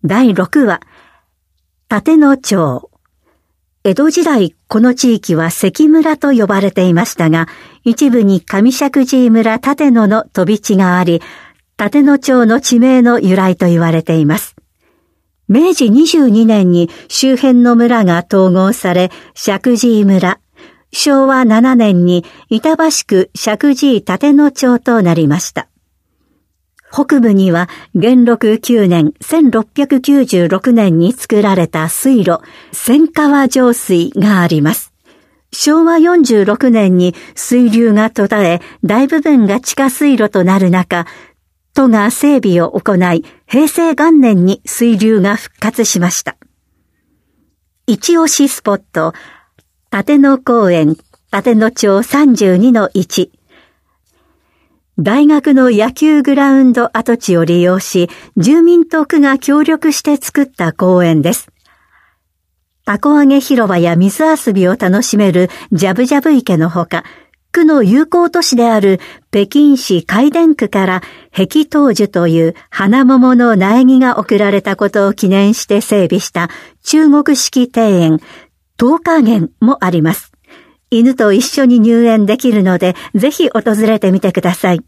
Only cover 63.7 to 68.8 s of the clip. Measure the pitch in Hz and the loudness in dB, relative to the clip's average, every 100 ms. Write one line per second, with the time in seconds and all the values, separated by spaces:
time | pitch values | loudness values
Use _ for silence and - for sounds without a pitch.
63.7 | 175 170 170 196 202 311 311 - 196 180 | 0 0 0 0 0 -2 -2 -2 0 0
64.7 | 190 190 190 - 208 202 175 180 - - | 0 -2 -2 -2 0 0 0 -2 -4 -6
65.7 | 170 190 185 247 285 320 277 240 175 165 | -2 -2 -2 0 0 2 0 0 -2 -2
66.7 | 170 170 170 - - _ _ _ - 311 | -4 -6 -8 -10 -20 _ _ _ 0 2
67.7 | 302 196 254 320 349 349 349 - 247 233 | 2 2 2 0 0 0 -2 -2 0 0
68.7 | 220 | 2